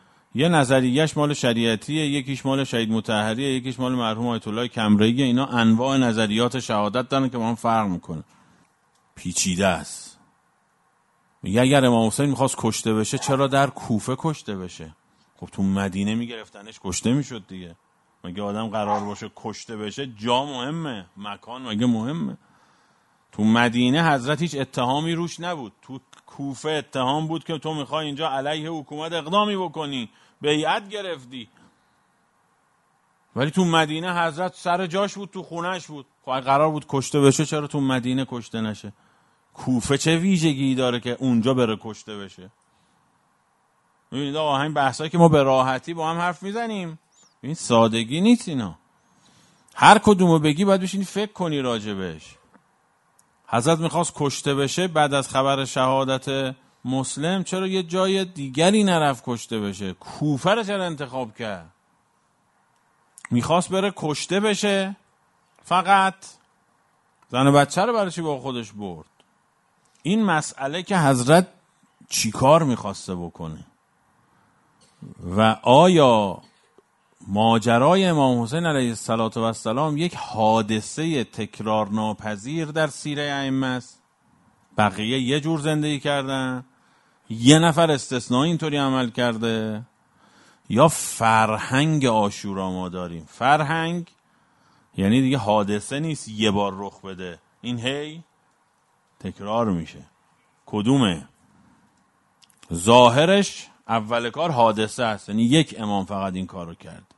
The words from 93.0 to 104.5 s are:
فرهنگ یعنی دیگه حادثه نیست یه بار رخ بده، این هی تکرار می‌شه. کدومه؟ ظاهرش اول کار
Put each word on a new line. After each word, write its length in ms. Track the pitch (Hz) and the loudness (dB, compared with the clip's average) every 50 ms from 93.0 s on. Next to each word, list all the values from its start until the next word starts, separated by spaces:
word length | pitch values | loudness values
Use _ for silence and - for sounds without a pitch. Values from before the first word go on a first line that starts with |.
| 90 85 85 82 71 - | -8 -10 -10 -14 -14 -18
فرهنگ 800 | - - 113 135 147 151 151 139 160 165 165 165 175 175 165 - _ _ _ _ _ _ _ _ _ _ _ _ _ _ _ _ _ | -8 -2 2 2 4 2 2 -2 -2 -4 -4 -4 -6 -6 -8 -12 _ _ _ _ _ _ _ _ _ _ _ _ _ _ _ _ _
یعنی 240 | - 98 101 117 135 | -2 2 2 4 4
دیگه 180 | 135 131 139 127 | 4 2 0 0
حادثه 640 | 101 104 107 107 101 98 104 104 - - 131 143 | 0 2 2 2 2 0 -2 -4 -4 -6 -6 -6
نیست 280 | 160 160 151 - - 113 | -4 -4 -6 -8 -10 -12
یه 220 | 107 104 110 107 | -4 0 0 2
بار 220 | 98 104 101 98 95 | 2 2 0 -2 -4
رخ 240 | 98 101 98 - - - | -8 -10 -12 -12 -14 -16
بده، 340 | 95 95 90 92 90 82 - _ _ _ _ | -14 -14 -12 -12 -14 -14 -16 _ _ _ _
این 160 | - 120 123 117 | -10 -10 -8 -6
هی 440 | 113 131 139 147 151 151 156 170 160 _ _ _ _ _ _ _ _ _ _ _ _ _ _ _ _ _ _ _ | -6 -6 -6 -6 -10 -12 -14 -18 -20 _ _ _ _ _ _ _ _ _ _ _ _ _ _ _ _ _ _ _
تکرار 500 | - 95 - - 101 104 110 117 117 107 | -14 -14 -12 -12 -8 -4 -2 0 0 0
می‌شه. 320 | 92 85 80 - - - - - _ _ _ _ _ _ _ _ _ _ _ | 0 -2 -4 -8 -14 -18 -20 -20 _ _ _ _ _ _ _ _ _ _ _
کدومه؟ 640 | - 107 104 101 120 139 139 120 95 85 80 - - _ _ _ _ _ _ _ _ _ _ _ _ _ _ _ _ _ _ _ _ _ _ _ _ _ _ - - 87 | -6 -4 -2 0 2 2 2 2 2 0 -2 -8 -16 _ _ _ _ _ _ _ _ _ _ _ _ _ _ _ _ _ _ _ _ _ _ _ _ _ _ -12 -10 -8
ظاهرش 920 | 85 87 113 117 127 123 117 120 143 160 180 196 202 190 - - - - - _ _ _ - | -2 2 6 8 8 8 8 6 4 4 4 4 2 2 0 -4 -12 -16 -18 _ _ _ -4
اول 420 | 113 113 107 107 117 117 120 117 | -4 -4 -2 -2 -4 -4 -4 -4
کار 200 | - 143 170 170 | -4 -4 -4 -2